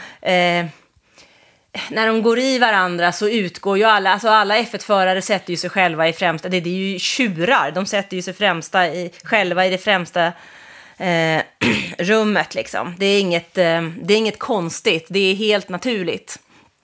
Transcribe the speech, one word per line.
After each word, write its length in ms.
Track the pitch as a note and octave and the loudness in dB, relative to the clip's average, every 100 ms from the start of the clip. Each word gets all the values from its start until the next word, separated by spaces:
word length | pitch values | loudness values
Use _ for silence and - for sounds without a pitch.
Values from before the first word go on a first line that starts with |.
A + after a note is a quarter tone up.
| - - | -14 -8
Eh, 440 | - F3+ F3 F3 E3 - _ _ _ _ - _ _ _ _ - - | 0 2 2 0 -2 -10 _ _ _ _ -20 _ _ _ _ -12 -6
när 180 | A3 A3 | -2 0
de 140 | A3+ | 2
går 180 | A3+ A#3 | 2 2
i 200 | C4 B3+ | 2 2
varandra, 520 | A#3+ G3+ F#3 F3 F3 | 2 2 0 0 0
så 160 | E3+ G#3 | 0 0
utgår 500 | A#3 F3+ - G3 G3 | 0 -2 -4 -2 2
ju 60 | |
alla, 300 | A3 G#3 F#3+ | 4 4 4
alltså, 160 | G3 A3+ | 2 4
alla 280 | G#3+ G3+ G#3+ | 4 4 0
F 160 | A3+ | 0
ett-förare 480 | G3 - G3+ F#3 F#3 | -6 0 2 4 0
sätter 300 | F#3 F#3+ F3+ | 0 -2 -2
ju 60 | E3+ | -6
sig 120 | F3 | -4
själva 380 | G3 F3+ D#3 D#3+ | 0 0 2 0
i 60 | |
främsta, 360 | E3 F3+ D#3+ F#3 | 2 -2 -2 -2
det, 100 | F#3 | -2
det 100 | E3+ | -2
är 40 | |
ju 260 | F#3 F#3+ F#3 | -4 -4 -4
tjurar, 720 | - - A#3+ D#3+ F3+ B3+ C#3+ | -4 -2 -2 0 0 2 0
de 140 | E3 F#3+ | -2 -2
sätter 320 | G3+ G3 F#3 | -4 -4 -8
ju 40 | |
sig 120 | F3+ | -8
främsta 540 | F3+ G#3 E3 - G3 F3 | -2 0 0 -2 0 0
i, 240 | E3+ F3 - | -2 -8 -10
själva 420 | - G#3+ F#3 F3 F#3 | -2 0 0 0 0
i 40 | |
det 80 | F3+ | 0
främsta, 480 | G#3+ F#3+ E3+ F3+ E3+ E3+ - - - - - - | 0 0 0 0 0 -2 -16 -20 -20 -20 -20 -8
eh, 440 | F#3 E3+ D#3+ D#3+ - _ - | -2 0 2 0 -2 _ -2
<clears throat> 280 | G#3+ F#3 - | -2 -4 -6
rummet, 580 | F3 A3 G#3+ F#3+ - - | 0 2 2 0 -2 -6
liksom. 400 | - - B2+ F3 | -6 -6 -8 -2
Det 80 | G3 | 0
är 140 | G3+ | 2
inget, 380 | F#3+ E3+ E3+ - | 2 -2 -2 0
eh, 240 | E3+ E3 | 2 2
det 320 | E3 E3 E3 | -2 -6 0
är 40 | G#3+ | 2
inget 220 | A3 G#3 | 2 -4
konstigt, 680 | - A3 E3 - A3+ D#3+ - | -4 -2 -2 -2 0 -2 -2
det 220 | F#3+ F#3+ | 0 0
är 40 | F#3+ | 0
helt 340 | G#3+ G#3 F#3+ | 0 0 -2
naturligt 680 | F3+ B3+ A3 E3+ - - - _ _ _ _ | -6 -4 -2 -2 -6 -8 -16 _ _ _ _